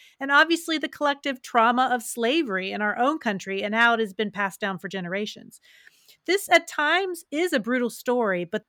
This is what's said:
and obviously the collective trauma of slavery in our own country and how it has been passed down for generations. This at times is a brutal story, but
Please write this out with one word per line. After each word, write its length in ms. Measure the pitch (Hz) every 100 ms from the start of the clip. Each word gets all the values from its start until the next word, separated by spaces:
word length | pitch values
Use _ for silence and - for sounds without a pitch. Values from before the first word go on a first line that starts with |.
| - -
and 140 | 269
obviously 460 | 285 311 330 330 311
the 100 | 311
collective 540 | - 294 277 285 269
trauma 480 | - 240 226 247 254
of 100 | 247
slavery 720 | 226 - 233 320 277 190 190
in 100 | 202
our 160 | 208 208
own 220 | 254 311
country 420 | 233 196 190 196
and 140 | 208 220
how 180 | 233
it 60 | 226
has 140 | 220
been 180 | 190 214
passed 300 | 190 196 -
down 180 | 202 185
for 80 | 190
generations. 720 | 170 175 190 208 - - - _ - - _ _ _ -
This 240 | 392 -
at 160 | 349 339
times 600 | - 294 339 392 339 -
is 200 | 294 359
a 80 | 269
brutal 300 | 208 254 240
story, 560 | - - 247 220 180 175
but 180 | 214